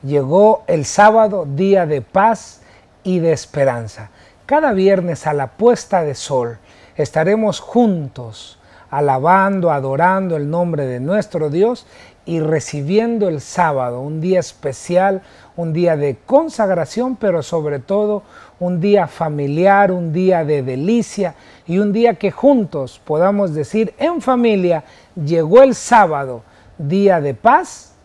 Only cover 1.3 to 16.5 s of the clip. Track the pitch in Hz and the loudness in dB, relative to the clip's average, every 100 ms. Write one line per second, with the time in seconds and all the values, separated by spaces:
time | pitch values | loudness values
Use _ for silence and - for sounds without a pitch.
1.3 | 196 147 139 196 196 165 147 117 190 214 | 0 -6 -2 2 2 2 -2 -2 2 2
2.3 | 220 - - _ _ _ _ 190 185 165 | 0 -6 -20 _ _ _ _ -4 0 0
3.3 | 156 - - 135 120 113 - 107 _ _ | -2 -4 -2 0 0 -8 -14 -20 _ _
4.3 | _ - 294 302 196 190 190 175 147 - | _ -2 0 2 2 2 2 0 -6 -4
5.3 | 147 131 _ 233 240 - 190 156 135 - | -4 -6 _ 2 2 0 -2 -2 -8 -4
6.3 | 135 120 113 _ - - - 147 - 160 | -4 -4 -8 _ -20 -20 -6 -4 -2 0
7.3 | 214 214 - - 240 233 180 139 - 117 | 0 0 -4 -2 2 2 0 -6 -12 -16
8.3 | 110 - - _ - _ 139 147 131 151 | -18 -20 -20 _ -20 _ -2 0 0 2
9.3 | 190 196 196 170 143 135 135 175 190 190 | 2 2 0 0 -2 -4 0 0 0 -2
10.3 | 160 143 165 175 156 135 123 135 202 - | -4 -4 -4 -2 -2 -4 -6 -2 -2 -2
11.3 | 170 156 151 214 247 - - - _ - | -2 -2 0 0 -2 -10 -20 -20 _ -6
12.3 | 165 156 156 - 147 139 202 233 233 196 | -4 0 -2 -4 -8 -2 0 0 -2 -2
13.3 | 156 - - 170 139 123 120 139 156 170 | -4 -8 -2 0 0 -4 -6 -8 -6 0
14.3 | 185 160 - 143 127 - 175 196 190 - | 0 -2 -8 -10 -10 -2 2 2 -2 -8
15.3 | - - - 170 160 175 156 143 123 - | -20 -18 -8 -6 0 0 0 -2 -4 0
16.3 | 277 320 | 2 2